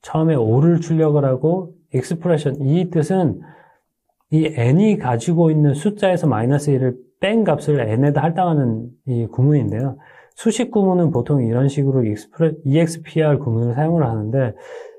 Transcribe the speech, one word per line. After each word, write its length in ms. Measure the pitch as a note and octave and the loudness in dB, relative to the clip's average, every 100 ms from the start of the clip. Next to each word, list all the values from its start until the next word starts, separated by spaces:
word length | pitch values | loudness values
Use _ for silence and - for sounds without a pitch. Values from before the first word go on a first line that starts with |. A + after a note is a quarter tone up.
처음에 320 | - D#3 D#3+ | -6 -2 0
오를 460 | D3+ A2 A#2+ D#3+ E3+ | 0 2 2 2 2
출력을 420 | E3 D#3+ D#3 D3 | 0 0 2 2
하고 500 | C3+ B2+ D#3 F3+ E3+ - _ | 0 0 0 -2 -6 -16 _
익스프레션, 680 | C3 B2+ E3 F3 D#3 D3+ C3 | -6 -4 -6 0 0 0 -2
이 280 | C3+ E3 F3 | 0 0 0
뜻은 500 | E3+ D3 F#3+ D#3+ F2+ - - _ _ _ _ _ _ _ | -2 0 0 0 -2 -12 -20 _ _ _ _ _ _ _
이 160 | D#3 D#3 | -2 0
N이 520 | D3+ A#2+ D3+ G#3+ G#3 | 0 2 4 4 2
가지고 520 | B2 A#2 C#3+ E3 E3 | 0 -2 0 2 2
있는 240 | D#3 D3 | 4 2
숫자에서 520 | C#3 G#3+ G#3 F#3+ F3 E3 | 2 -2 0 0 0 0
마이너스 440 | A2 A#2 C#3+ D3 | 0 0 0 0
일을 280 | C3+ B2+ B2 - _ | 0 0 -4 -14 _
뺀 240 | F#3+ A3+ | 0 2
값을 360 | G3 D3 - D3 | 2 0 0 -2
N에다 420 | A2+ A2 C#3+ C#3+ | 0 2 2 2
할당하는 680 | D3+ E3+ F3+ D#3 B2+ A2 A#2+ - - | 0 0 0 2 0 -2 -8 -14 -6
이 200 | A#2+ A2+ | -4 -4
구문인데요. 680 | - C3+ D3+ G#2+ G#2+ C3+ B2 - - _ | 0 2 2 0 -4 -6 -8 -18 -20 _
수식 360 | _ A3+ G#3+ A#3+ | _ -2 -2 -2
구문은 400 | G#3+ F#3+ F3+ E3 | 2 2 2 2
보통 340 | A#2+ A#2+ C#3+ | 0 0 0
이런 240 | A#2 A#2 C#3 | 0 0 0
식으로 360 | C#3+ C#3 C3 | 0 0 0
익스프레-, 520 | A2+ G#2 - - E3 D3+ | 0 -4 -10 -2 -2 -2
이엑스피알 720 | C3+ C#3+ E3 E3 - D#3+ D#3 C#3 | 0 2 0 -2 -8 -2 0 0
구문을 360 | A#2+ A2+ A#2+ | 0 -2 -2
사용을 320 | A#2+ D#3 E3+ C3 | -2 0 0 0
하는데, 480 | A2+ G#2+ C3+ B2 - - - - | -2 -2 -2 -2 -6 -16 -18 -18